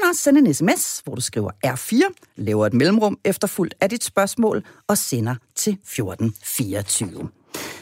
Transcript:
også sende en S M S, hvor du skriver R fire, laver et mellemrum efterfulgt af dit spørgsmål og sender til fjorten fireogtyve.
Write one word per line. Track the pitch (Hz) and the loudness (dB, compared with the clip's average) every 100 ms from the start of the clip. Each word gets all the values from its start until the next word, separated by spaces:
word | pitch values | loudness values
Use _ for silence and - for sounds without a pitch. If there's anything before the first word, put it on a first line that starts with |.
| 359 | 0
også | 349 | 2
sende | 285 285 | 4 6
en | 240 | 6
S | 135 | 4
M | 175 330 | 2 2
S, | - - | -2 -6
hvor | - 127 | -10 -6
du | |
skriver | - 113 104 - 131 | -6 -4 -6 -4 -4
R | 127 | -4
fire, | - 226 381 370 _ - | 0 2 2 0 _ -8
laver | 107 107 107 | -2 2 4
et | |
mellemrum | 117 170 220 208 - - | 4 4 4 2 0 -2
efterfulgt | 180 208 - 165 - | 0 -2 -2 -4 0
af | 190 | -2
dit | 233 | -2
spørgsmål | - - 196 - 220 208 - - - | -4 0 0 2 0 0 -6 -12 -2
og | 208 | -2
sender | - 120 113 127 _ - | 0 -2 -2 -4 _ -4
til | 214 196 - | -2 -4 -6
fjorten | - 98 92 113 - | -6 -6 -2 -4 -4
fireogtyve. | - - 107 101 104 - 95 80 156 _ _ - - - | -8 -6 -4 -4 -4 -4 -4 -8 -14 _ _ -12 -12 -14